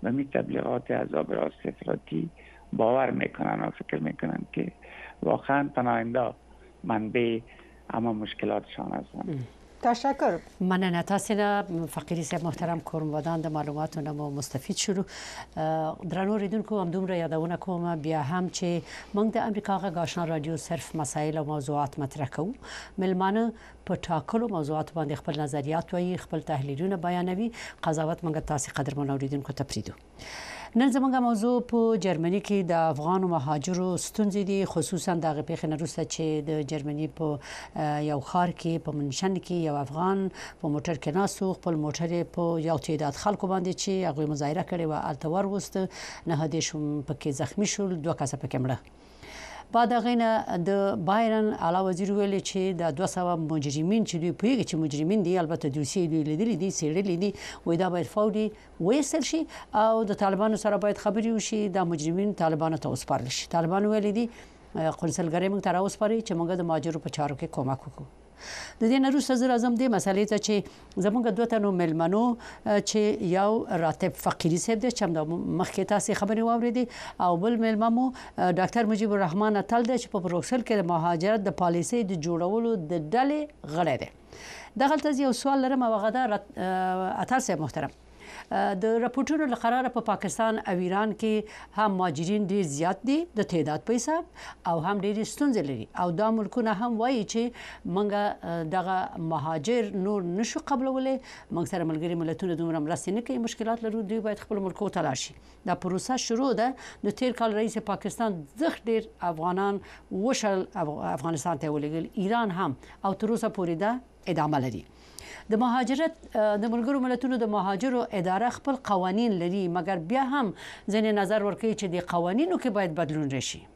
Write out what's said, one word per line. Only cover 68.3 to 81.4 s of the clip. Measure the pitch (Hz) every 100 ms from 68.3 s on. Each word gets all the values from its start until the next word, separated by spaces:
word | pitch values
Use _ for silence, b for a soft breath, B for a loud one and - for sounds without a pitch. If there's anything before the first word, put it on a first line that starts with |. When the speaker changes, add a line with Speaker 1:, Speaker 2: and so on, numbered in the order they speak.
| - B B B B
Speaker 3:
د | 226
دې | 269
نه | 269
وروسته | 277 -
زه | 240 254
راځم | 240 240 233
دې | 262
مسئلې | 202 196 190 208
ته | 208
چې | 208 208 - B B -
زموږ | 190 220 240 202
دوه | 233
تنو | 226 202 185
مېلمنو، | 175 160 165 202
اه، | 247 233 - - - 202
چې | 196 220 208 214 196
یو | 180 202 220 - 180
راتب | 160 156 185 -
فقیري | - - 170 170
صاحب | - 226
دی | 247
چې | 233
همدا | 196 165
مخکې | 156 170 - 160 170 - 190
تاسې | 208 - 196
خبرې | 196 220 226
واورېدې، | 233 240 233 247 B B B
او | 180 170
بل | 202 240
مېلمه | 226 220 226 226
مو، | 254
اه، | 254 - - 180
ډاکټر | 175 185 233 220
مجیب | 214 214
الرحمن | 202 185 170 214 208
اتل | 190 233 233
دی | 254
چې | 247
په | 208
بروکسل | 180 175 - 254
کې | 233
د | 214 170 175
مهاجرت | 165 170 185 220